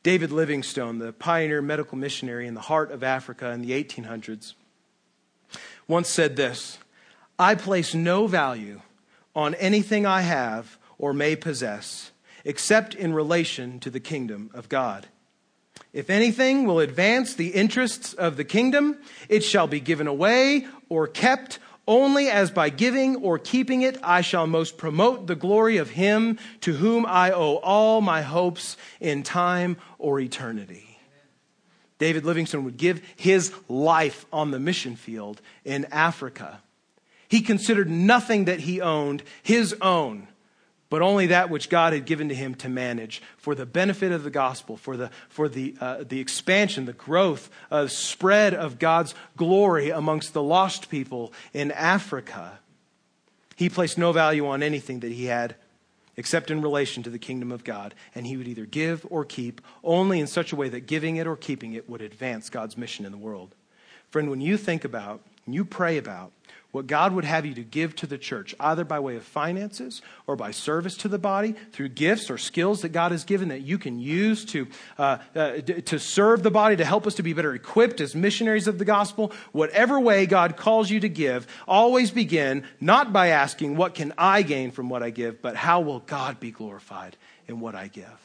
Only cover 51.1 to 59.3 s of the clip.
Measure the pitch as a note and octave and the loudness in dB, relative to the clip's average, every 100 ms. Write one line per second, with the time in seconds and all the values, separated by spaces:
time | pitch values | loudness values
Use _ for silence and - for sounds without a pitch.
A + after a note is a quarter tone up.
51.1 | B2+ A2+ - - C#3+ C#3+ D3 D#3+ G3 - | -8 -10 -14 -12 -6 -6 0 2 2 0
52.1 | C3+ A2+ G#2 F2 G2+ _ _ _ _ _ | -10 -10 -14 -16 -18 _ _ _ _ _
53.1 | _ _ _ _ - F3 F#3 E3 - E3+ | _ _ _ _ -2 -2 0 -2 2 2
54.1 | E3 D#3 D3+ C#3+ C#3 D3 D3 C3 B2+ A#2 | 4 4 2 0 -2 -2 -4 -6 -10 -8
55.1 | A#2+ B2 A#2+ A#2+ - _ _ _ _ _ | -8 -4 -2 -4 -10 _ _ _ _ _
56.1 | - - E3 D#3 D#3 D3+ C#3+ C3 - A#2+ | -12 -2 -2 -2 -4 0 0 -2 -6 -10
57.1 | A#2 - B2+ B2 A#2+ A#2+ G#2 G#2 - - | -12 -10 -8 -8 -10 -10 -12 -12 -18 -18
58.1 | A#2+ A#2+ C3 A#2+ A2+ A2 D3 D#3+ E3 - | -14 -10 -10 -10 -12 -10 -4 -4 -4 -6
59.1 | E3 D3 | -8 -6